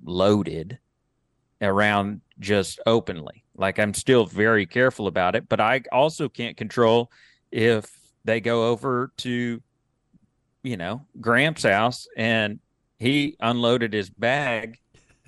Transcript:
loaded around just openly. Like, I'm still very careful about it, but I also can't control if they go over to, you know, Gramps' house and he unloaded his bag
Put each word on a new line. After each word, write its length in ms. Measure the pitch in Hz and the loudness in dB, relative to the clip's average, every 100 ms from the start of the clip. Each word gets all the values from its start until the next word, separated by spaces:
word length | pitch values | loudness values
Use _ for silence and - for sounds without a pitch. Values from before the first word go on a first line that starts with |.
loaded 720 | 69 90 101 107 85 80 82 131 _ _ _ _ _ _ _ - | -6 2 4 2 0 -8 -10 -14 _ _ _ _ _ _ _ -4
around 600 | 101 98 104 101 101 104 - - | 0 2 2 2 -2 -6 -14 -8
just 400 | 98 104 92 - 117 | 0 0 0 -2 0
openly. 580 | 113 - 85 73 - _ - | 0 0 -10 -12 -18 _ -4
Like, 240 | 95 95 | -2 0
I'm 160 | 104 - | -2 0
still 300 | - 127 92 | 4 4 4
very 400 | 87 110 110 92 | 2 2 2 0
careful 400 | 123 127 - 98 | 0 0 0 -4
about 280 | 90 90 107 | 0 0 0
it, 140 | - | -2
but 100 | 107 | 0
I 220 | 107 131 - | 2 0 0
also 380 | 123 151 160 139 | 0 0 -2 -8
can't 260 | - 117 - | -8 -12 -10
control 560 | 113 - 113 117 120 _ _ _ _ | -6 2 4 4 2 _ _ _ _
if 400 | 117 117 110 - - _ _ 110 | 0 2 2 -2 -16 _ _ -4
they 140 | 113 | -2
go 280 | 117 117 113 | 0 0 0
over 440 | 117 135 123 127 - | 0 -2 -4 -6 -8
to, 440 | 127 120 120 117 - _ _ _ _ _ _ _ _ _ | -6 -4 -6 -8 -14 _ _ _ _ _ _ _ _ _
you 160 | 127 101 | -10 -8
know, 280 | 85 123 - - | -8 -10 -14 -6
Gramps' 440 | 113 120 156 156 | 0 2 2 0
house 440 | 113 98 117 - - - | 2 2 2 -2 -12 -4
and 440 | 113 113 104 107 _ _ _ - | 0 0 -2 -6 _ _ _ -6
he 360 | 117 147 143 - | -2 0 -2 -2
unloaded 540 | 113 120 120 123 113 | -2 0 2 0 0
his 160 | 104 92 | -4 -6
bag 680 | - 117 139 139 113 110 117 _ _ _ _ | -4 -2 0 -2 -6 -8 -16 _ _ _ _